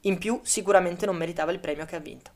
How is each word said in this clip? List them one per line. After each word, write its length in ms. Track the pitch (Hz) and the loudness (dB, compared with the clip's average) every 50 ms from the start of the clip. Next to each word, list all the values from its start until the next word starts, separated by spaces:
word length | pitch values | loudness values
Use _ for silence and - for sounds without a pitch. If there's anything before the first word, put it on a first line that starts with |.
In 160 | - 202 190 | 2 0 0
più, 240 | 175 180 214 233 - | 0 0 -2 -2 -2
sicuramente 600 | - - - 220 190 190 196 190 180 175 175 180 214 | 0 -2 -2 -2 2 6 6 6 6 6 -2 -2 -2
non 120 | 208 185 | -2 0
meritava 360 | 170 165 160 175 165 156 156 | -2 -2 -4 -2 -2 -2 -2
il 80 | 175 - | -2 -4
premio 240 | - - 147 147 156 | -4 -6 -6 -6 -6
che 120 | 156 - | -8 -10
ha 40 | 165 | -10
vinto. 320 | 151 151 147 147 - - - | -10 -10 -16 -16 -18 -20 -20